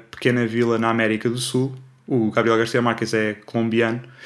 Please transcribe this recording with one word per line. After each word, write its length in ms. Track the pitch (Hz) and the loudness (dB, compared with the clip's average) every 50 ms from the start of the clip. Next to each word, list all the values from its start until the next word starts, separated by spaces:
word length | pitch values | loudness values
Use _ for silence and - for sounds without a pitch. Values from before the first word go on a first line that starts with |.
| - - | -10 -18
pequena 360 | - - - 131 120 123 120 | -8 -2 0 2 2 2 0
vila 320 | 113 110 120 120 117 113 110 | 0 0 0 0 2 2 2
na 120 | 113 117 | 2 0
América 380 | 113 113 113 110 110 107 - 120 | 2 2 2 0 0 0 -2 -2
do 100 | 117 123 | -2 -4
Sul. 360 | - - - 127 131 135 131 - - - _ _ _ | -4 -2 -2 -2 -2 -2 -4 -10 -18 -20 _ _ _
O 240 | - 143 123 110 107 | -2 0 0 0 2
Gabriel 280 | 104 120 113 117 113 110 | 2 2 2 4 4 2
Garcia 240 | 113 110 - 123 | 2 2 0 0
Marques 320 | 120 120 113 113 113 104 110 | 2 0 0 -2 -2 -2 0
é 200 | 110 107 107 104 | 0 0 -2 -4
colombiano. 680 | - - - - 120 113 113 110 113 117 113 117 123 127 - - - - | -8 -10 -6 -4 -2 -2 0 2 2 2 0 0 -4 -8 -12 -20 -20 -18